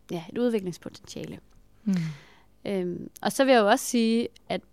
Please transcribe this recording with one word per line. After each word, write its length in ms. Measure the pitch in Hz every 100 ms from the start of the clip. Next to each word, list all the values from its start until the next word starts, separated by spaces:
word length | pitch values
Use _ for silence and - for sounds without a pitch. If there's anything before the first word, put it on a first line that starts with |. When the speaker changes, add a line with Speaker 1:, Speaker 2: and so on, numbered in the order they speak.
| -
Speaker 1:
ja, 120 | 175 165
et 60 | 233
udviklingspotentiale. 1000 | 240 220 185 160 - - - - - - - - _ _
Speaker 2:
Mm. 100 | 214 180 160 143 - - _ _ -
Speaker 1:
Øhm, 440 | 190 180 175 - -
og 100 | 208
så 140 | - 269
vil 80 |
jeg 80 | 247
jo 80 | 202
også 160 | 254 -
sige, 420 | 240 226 226 - - -
at 120 | 190 -